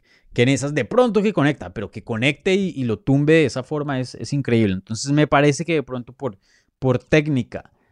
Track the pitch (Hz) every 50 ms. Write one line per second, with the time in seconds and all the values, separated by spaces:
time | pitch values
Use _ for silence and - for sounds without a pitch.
0 | _ _ _ _ _ _ - - 120 131 139 131 131 143 147 151 - - - 240
1 | 247 240 185 214 190 220 202 - 139 147 143 - - 90 - 117 101 92 - 110
2 | - - 117 110 120 147 147 - _ 196 185 202 196 180 - 135 127 117 107 104
3 | _ - 135 143 147 147 160 165 151 120 - 131 127 - 156 151 143 147 135 127
4 | 127 - - - 110 - 143 143 131 - 120 113 113 101 92 95 - - 110 104
5 | 127 139 143 151 151 - 156 143 147 147 139 - 165 170 165 151 123 - 127 123
6 | 117 - 127 _ 143 123 101 _ _ _ _ _ _ _ _ _ - 127 123 120
7 | - _ - 156 151 156 143 127 - - - 87 - _ _ _ _ _